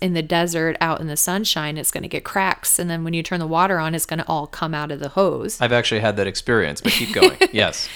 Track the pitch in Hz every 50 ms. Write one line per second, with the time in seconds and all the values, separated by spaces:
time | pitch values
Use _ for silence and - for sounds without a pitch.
0 | - 185 175 165 160 156 175 170 170 175 165 165 160 165 156 - 165 165 160 -
1 | 160 160 147 160 - - 180 196 220 - - 165 151 151 151 156 - - - 156
2 | 156 - - 147 - - - 202 190 190 - - - - - - 175 175 170 165
3 | 165 165 165 165 165 - 185 175 165 156 160 165 180 196 190 170 156 160 160 160
4 | - - 160 165 - - 160 151 147 - - - 170 160 160 147 147 151 147 139
5 | 143 139 - 190 196 180 147 127 113 - - - 127 120 120 120 113 - 113 107
6 | 110 110 101 101 98 98 90 - - - 120 110 92 76 76 - - 240 - -
7 | 123 101 - - - - - - 381 - - - 208 175 - - - - -